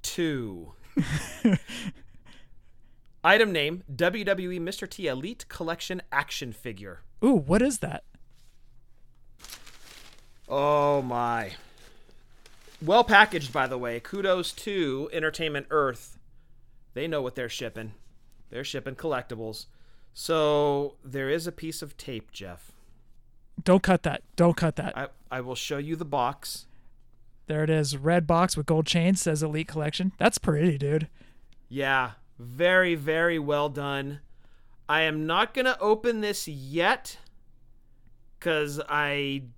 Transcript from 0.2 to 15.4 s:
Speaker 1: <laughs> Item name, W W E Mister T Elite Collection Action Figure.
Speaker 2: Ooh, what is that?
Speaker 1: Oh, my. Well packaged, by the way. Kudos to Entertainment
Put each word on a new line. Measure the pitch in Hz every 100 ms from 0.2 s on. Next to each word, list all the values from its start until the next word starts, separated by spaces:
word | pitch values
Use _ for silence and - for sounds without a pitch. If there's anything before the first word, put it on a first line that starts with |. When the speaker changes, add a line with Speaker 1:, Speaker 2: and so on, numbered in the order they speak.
| 165 139 113 90 82 - - -
Speaker 1:
<laughs> | 160 147 - - 233 190 - 240 220 - - - - - - - - - - - - -
Item | 160 208 220
name, | 170 147 175 - 131
W | 175 214 202
W | 190 180
E | 180
Mister | 170 190 190
T | - 170
Elite | 131 165 240 -
Collection | - 165 170 - 117 -
Action | 139 139 - 127
Figure. | 110 123 95 101 87 - -
Speaker 2:
Ooh, | 233 233
what | 135 196
is | 262 233
that? | - - - - - - - - - - - - - - - - - - - - - - - - - - -
Speaker 1:
Oh, | 139 143 147 147 143
my. | 127 120 120 117 101 90 - - - - - - - - - - - -
Well | 156 220 233
packaged, | 202 208 175 139
by | 147 127
the | 127
way. | 123 117
Kudos | - 196 190 185 170
to | - - 196 156 135 151
Entertainment | 160 156 151